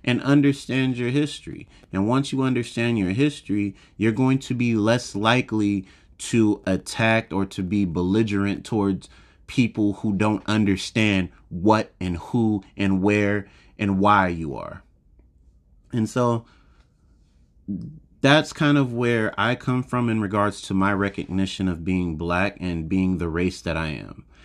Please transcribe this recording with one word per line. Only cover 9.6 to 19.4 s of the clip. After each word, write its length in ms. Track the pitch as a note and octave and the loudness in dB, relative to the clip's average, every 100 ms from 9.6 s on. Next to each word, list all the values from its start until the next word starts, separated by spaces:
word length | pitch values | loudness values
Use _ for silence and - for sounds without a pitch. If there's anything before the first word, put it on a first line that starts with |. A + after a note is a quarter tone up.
| A#2 - G#2 | 0 2 -2
who 200 | G2+ A2 | 0 -2
don't 280 | G2 G#2+ G#2+ - | 0 2 0 0
understand 840 | A2 G#2 F#2+ - - G#2+ G2 F2+ - - | 0 2 0 -2 0 2 2 0 -8 -14
what 440 | F2+ F#2+ G#2+ A2+ - | -2 2 2 0 -6
and 160 | F#2 F2 | -6 -6
who 460 | - B2 A2+ G#2 - - | -4 -2 0 -2 -4 -2
and 260 | G2+ F#2+ | 0 2
where 460 | G2 G#2 G2+ G#2 G2 - - - | 2 2 2 0 -4 -16 -20 -6
and 200 | G#2 F#2+ | -2 2
why 300 | G2+ G#2 F#2 | 4 4 2
you 260 | F2 D#2 | -2 -6
are. 280 | A#1+ G1+ - - _ _ - _ _ _ _ _ _ _ | -8 -10 -14 -20 _ _ -20 _ _ _ _ _ _ _
And 160 | A#2+ A2 | -2 0
so 360 | B2+ B2 A#2 - _ _ _ _ _ _ _ _ _ _ _ - G2 - D#3 - _ | 0 0 0 -4 _ _ _ _ _ _ _ _ _ _ _ -10 -10 -10 -16 -20 _
that's 320 | C3+ D3 D3+ | 4 4 4
kind 240 | - D3 D3 | 0 2 4
of 160 | C3 | 2
where 420 | A#2+ B2 A#2 G#2+ | 0 0 2 0
I 160 | - | 0